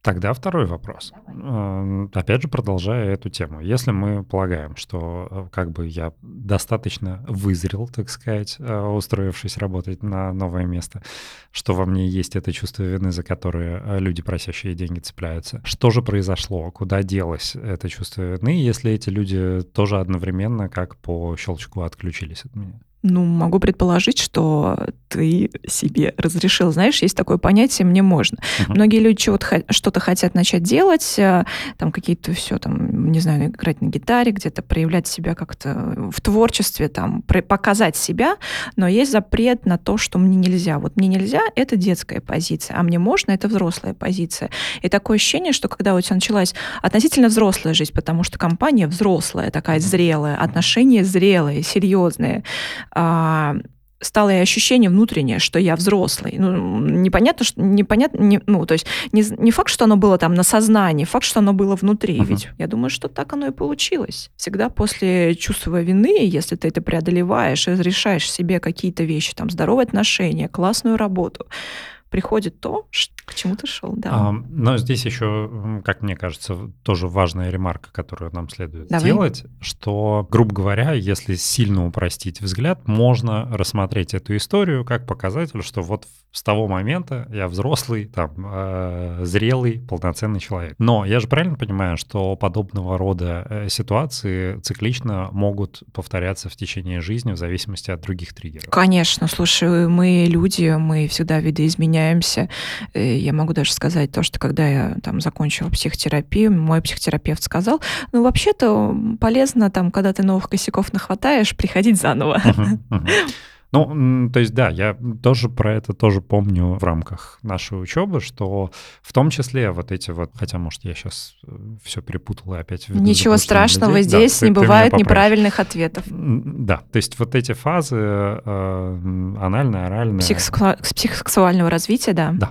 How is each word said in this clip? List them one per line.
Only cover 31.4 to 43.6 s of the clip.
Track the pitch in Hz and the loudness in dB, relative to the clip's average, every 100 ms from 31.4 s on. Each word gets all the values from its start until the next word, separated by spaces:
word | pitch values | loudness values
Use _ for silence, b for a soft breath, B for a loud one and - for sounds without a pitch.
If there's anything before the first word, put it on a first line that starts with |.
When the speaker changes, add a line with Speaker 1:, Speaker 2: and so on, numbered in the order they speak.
| - B B B | 2 B B B
Speaker 2:
там | 156 | -4
какие-то | 180 - 175 - | -2 -2 -2 -2
всё, | 170 - - | -4 -4 -4
там, | - 143 - - 160 | -4 -2 -2 0 2
не | 160 | 2
знаю, | 165 147 147 | 2 2 0
играть | - 170 147 | -2 -2 -2
на | 151 | -2
гитаре, | 196 - 240 240 | -2 0 2 2
где-то | 202 156 - | 0 -4 -8
проявлять | - 165 160 170 - | -2 0 2 0 -2
себя | - 165 | -4 -4
как-то | 165 - - 139 - - - 190 | -6 -8 -10 -6 -6 -4 -6 -6
в | - | -4
творчестве, | - 214 226 - 196 - 220 | 0 4 4 2 -2 -2 -4
там, | - 87 - | -2 -4 -2
про-, | - 180 | 0 0
показать | - 196 208 202 190 - | 2 0 2 2 2 0
себя, | - 170 277 392 B B B - | -4 0 0 0 B B B 0
но | 180 | 2
есть | 208 269 | 4 4
запрет | 214 202 - 240 247 - | 2 0 2 2 2 2
на | 175 | 0
то, | - 208 | 0 -2
что | - 180 | 0 2
"мне | 190 185 | 4 4
нельзя". | 180 180 175 147 | 4 2 0 -2
Вот | - | -2
"мне | 214 190 | 0 2
нельзя" — | 190 196 285 453 - | 2 2 2 0 0
это | 269 214 | 0 2
детская | 185 170 - - | 2 0 -4 -8
позиция, | - - 170 156 - - | -6 -4 -4 -6 -6 -2
а | |
"мне | 170 175 | 0 2
можно" — | 190 392 - | 2 0 0
это | 294 208 | 0 0
взрослая | 202 | 0